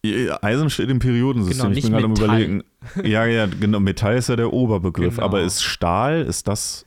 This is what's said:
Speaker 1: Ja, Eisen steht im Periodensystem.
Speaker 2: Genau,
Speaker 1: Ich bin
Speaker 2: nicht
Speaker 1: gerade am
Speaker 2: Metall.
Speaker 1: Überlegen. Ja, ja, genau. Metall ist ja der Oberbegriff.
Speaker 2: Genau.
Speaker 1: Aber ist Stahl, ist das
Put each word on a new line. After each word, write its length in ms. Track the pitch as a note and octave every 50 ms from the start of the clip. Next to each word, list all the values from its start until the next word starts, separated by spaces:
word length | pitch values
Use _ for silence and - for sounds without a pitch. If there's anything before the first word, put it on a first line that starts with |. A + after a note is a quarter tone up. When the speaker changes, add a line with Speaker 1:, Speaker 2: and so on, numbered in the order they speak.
| -
Speaker 1:
Ja, 360 | G#2+ G#2 A#2 B2+ E2+ C#2+ -
Eisen 280 | - G#2 A#2 C#3 D#3 D3
steht 200 | - - - B2
im 100 | C3+ B2
Periodensystem. 680 | A#2+ B2+ A#2+ A#2+ B2 C#3 C3 A#2+ G2 F2+ - B2+ B2 A2
Speaker 2:
Genau, 80 | G2+
Speaker 1:
Ich 60 | - -
bin 80 | A2
Speaker 2:
nicht 100 | A2 A2
Speaker 1:
gerade 40 | G#2+
am 60 | A2
Speaker 2:
Metall. 300 | A2 G#2 A2 G#2+ A2 A2+
Speaker 1:
Überlegen. 220 | G#2+ D#2 G2 G2+ - _ _ _ - - - F#3+ F#3+ -
Ja, 140 | G#2+ A2 A2+
ja, 200 | A#2 A#2 A2+ G#2+
genau. 320 | F#2+ E2 - G#2+ G#2 G#2+ G2+
Metall 360 | G2 G2 F#2 - A2 G2+ A#2
ist 120 | B2+ A#2 -
ja 60 | B2
der 180 | A2 A#2 - -
Oberbegriff. 640 | B2 B2+ A2+ G#2+ F#2+ E2+ F#2 D#2+ F#2 F2 F2 -
Speaker 2:
Genau. 100 | A#2 -
Speaker 1:
Aber 160 | F#2+ G2 G2
ist 200 | E2 F#2 - - -
Stahl, 580 | - - - F2+ F2 E2+ G2+ A#2+ C#3+ D#3 E3
ist 260 | D3+ - E2 - -
das 380 | - G2+ - - - - - -